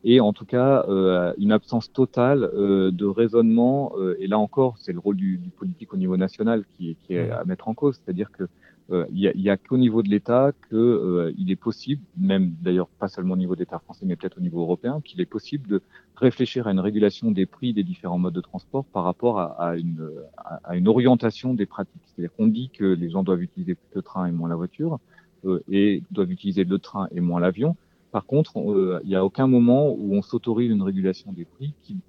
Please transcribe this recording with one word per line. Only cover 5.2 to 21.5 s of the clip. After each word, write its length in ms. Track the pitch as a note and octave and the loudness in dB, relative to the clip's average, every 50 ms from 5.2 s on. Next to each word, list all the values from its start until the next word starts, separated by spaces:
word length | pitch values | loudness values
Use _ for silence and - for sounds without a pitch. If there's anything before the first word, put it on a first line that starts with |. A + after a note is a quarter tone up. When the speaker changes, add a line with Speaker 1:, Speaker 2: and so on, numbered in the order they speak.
| F#2+ - - | 0 -2 -2
Speaker 1:
du 120 | - F2 F2+ | -4 -6 -12
politique 460 | - _ G2+ F#2+ F3 _ - - - | -12 _ -8 -8 -8 _ -14 -8 -4
au 20 | |
niveau 180 | F#2+ F#2 F#2 F#2 | -2 -2 0 0
national 480 | F#2 F#2+ F#2+ - - G#2+ A2+ A#2 A2 G2+ _ _ | 0 0 -2 -2 -2 0 0 0 0 -2 _ _
qui, 180 | _ F2+ E2 D#2+ _ | _ -10 -10 -10 _
qui 140 | _ _ F#2 | _ _ -4
est 120 | F2 E2+ | -2 -2
Speaker 2:
Mhm. 40 | E2+ | -2
Speaker 1:
à 120 | E2 - - | -4 -4 -4
mettre 220 | F2+ F#2 - - | -4 -6 -6 -6
en 60 | A2+ A2+ | -8 -6
cause. 260 | - D3 C#3+ B2+ - _ | 0 0 -2 -2 -2 _
C'est-à-dire 280 | - F#2 F2 G#2 - | -8 -6 -6 -6 -8
que, 120 | _ - F#2+ F2 _ _ _ _ _ _ _ - | _ -10 -10 -10 _ _ _ _ _ _ _ -4
euh, 160 | F2 F2+ E2 - | -2 -2 -2 -2
il 80 | - F#2 | -2 0
y 80 | G2 | 0
a, 40 | G2+ - | 0 0
il 80 | F#2+ | 0
y 80 | F#2+ G2+ | 0 0
a 80 | G2 | 0
qu'au 220 | F#2+ _ - C3 B2+ | 0 _ -2 2 2
niveau 240 | B2+ A#2+ G#2+ A#2 G#2+ | 2 4 2 2 0
de 60 | G2+ | 2
l'État 420 | G2+ G#2 - - A#2 B2 C3+ C#3 C#3 _ _ _ | 0 0 0 2 2 4 4 2 0 _ _ _
que, 60 | A2 | 0
euh, 580 | A2 A#2 A#2+ A#2 - - F#2 F2 F2 E2+ D#2+ - G2 | 2 4 4 4 2 0 0 0 0 0 -2 -4 -4
il 100 | F#2+ F2+ | -2 -2
est 60 | F#2 | -4
possible, 480 | - - A#2 G#2+ - - C3 D3 C#3+ - _ _ - | -2 -4 -6 -6 -6 -6 -6 -6 -6 -6 _ _ -2
même 340 | F#2+ F#2+ G3 G3 F#3+ F2+ E2 D#2+ | 0 2 2 2 2 0 -2 -4
d'ailleurs 260 | F2 F#2 F2+ F2+ F2 | -2 0 0 0 -2
pas 200 | _ _ _ G2+ | _ _ _ -8
seulement 260 | G2 - - F2+ F#2 F#2 | -8 -6 -4 -4 -2 -2
au 40 | |
niveau 180 | F#2 F#2 F2 F#2 | -2 -2 -2 -2
de 60 | E2+ | -4
l'État 180 | F2+ - F2+ E2 | -4 -8 -8 -14
français, 260 | _ - - _ G2 | _ -16 -18 _ -6
mais 100 | F#2+ F2 | -6 -6
peut-être 220 | D#2+ - F2+ - | -4 -8 -10 -8
au 40 | - | -6
niveau 200 | F2+ F2 E2 E2+ | -6 -6 -4 -4
européen, 400 | E2+ D#2+ F2 - - A#2+ C#3 D#3 C#3+ | -2 -2 -2 -4 -4 -6 -6 -6 -10
qu'il 180 | - - F2+ | -10 -6 -6
est 40 | F2+ | -6
possible 420 | - - G#2+ - - - D3 C3 | -6 -6 -10 -8 -8 -10 -10 -6
de 140 | G2+ G2+ F#2 _ _ _ - _ _ _ | -4 -4 -4 _ _ _ -20 _ _ _
réfléchir 520 | - B2 B2+ - - B2+ - - B2+ A#2 | 0 0 0 2 2 -4 -2 -2 -4 -2
à 40 | G#2+ | 0
une 80 | G2 F#2+ | 0 0
régulation 520 | F2+ G2+ G#2+ G#2+ G#2 G2+ - - - A2+ | 0 0 2 2 2 2 2 0 -2 -2
des 160 | G#2 F#2+ F#2 | 0 0 0
prix 260 | - - _ B2+ B2 A2+ | -2 -4 _ -6 -2 -2
des 100 | G#2 G2 | -2 -2
différents 360 | F2 F2+ - - F#2 F2+ F2+ | -4 -6 -8 -6 -4 -2 0
modes 160 | F2+ F2+ E2 | -2 -2 -2
de 60 | F2+ | -6
transport 440 | - _ - F2+ - _ - C3+ C#3 | -8 _ -12 -14 -12 _ -6 -6 -6
par 200 | _ _ G2 E2+ | _ _ -2 -2
rapport 340 | F2+ F2+ _ - A#2+ A2+ G2+ | -2 -2 _ 0 0 0 0
à, 60 | F2 D#2+ - - | -2 -4 -4 -4
à 160 | E2+ E2+ E2+ | -4 -4 -2
une, 320 | E2+ E2+ E2+ E2 D#2 D#2 D#2 D#2 - - - _ | -4 -4 -6 -6 -6 -10 -12 -12 -14 -16 -18 _
à, 240 | - - - E2+ - - | -20 -14 -14 -14 -14 -10
à 100 | - F2 | -6 -2
une 120 | F2+ F2+ | 2 4
orientation 680 | G#2 A2 B2+ A#2+ B2+ B2+ A#2 - A2+ - - - B2+ | 4 4 6 6 4 4 4 2 -2 -4 -2 -6 -4